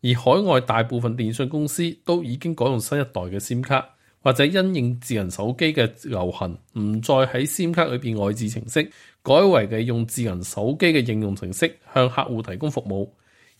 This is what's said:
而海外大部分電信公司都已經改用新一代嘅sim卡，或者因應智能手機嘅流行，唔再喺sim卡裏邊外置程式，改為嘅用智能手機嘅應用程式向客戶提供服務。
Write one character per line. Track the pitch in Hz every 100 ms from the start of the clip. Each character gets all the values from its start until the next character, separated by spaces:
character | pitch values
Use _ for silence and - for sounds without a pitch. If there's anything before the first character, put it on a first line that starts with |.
而 | 123
海 | 120 127 165
外 | 202 131
大 | 123 113
部 | 117 123
分 | 120 120
電 | 110 117
信 | 131
公 | 151 151
司 | - 170 165 -
都 | 175
已 | 143 131
經 | 170 160
改 |
用 | 123 123
新 | - 143
一 |
代 | 135 -
嘅 | 90 98
sim | - 123
卡， | 131 135 - _ _ _
或 | 135
者 | 127 143
因 | 190 190 175
應 | 120 123
智 | - 110
能 | 92
手 | 90 107 127
機 | 160
嘅 | 151 113 - -
流 | 104 90
行， | - 92 87 _ 117
唔 | 104 110
再 | 113
喺 | 135 131 127 143
sim | - 170
卡 | 170
裏 | 160 123
邊 | 135 110
外 | 101
置 | 110 107
程 | 117 110
式， | 156 151 - - _
改 | -
為 | 143 196 156 104
嘅 | 113
用 | 117 117 117
智 | -
能 | 113 90
手 | 90 - 110 156
機 | 175
嘅 | 156 120
應 | 107
用 | 107 98
程 | 92
式 | 95 165 - -
向 | 131 127
客 | 123
戶 | 131 117
提 | 110 92
供 | 151
服 | 139
務。 | 101 98 101 _ _ _ _